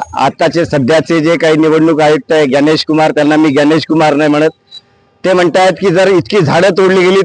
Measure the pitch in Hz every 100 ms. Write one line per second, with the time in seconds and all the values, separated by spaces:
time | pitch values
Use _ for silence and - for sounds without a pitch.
0 | - - 131 - 165 165 160 147 123 160
1 | 156 165 156 170 160 156 156 160 160 151
2 | 151 151 - 156 143 139 147 156 - 156
3 | 156 147 147 151 156 139 147 160 - 160
4 | 156 143 151 147 160 - _ - _ _
5 | _ _ 180 180 175 185 190 170 190 170
6 | 190 185 - 208 147 160 190 185 190 190
7 | 180 190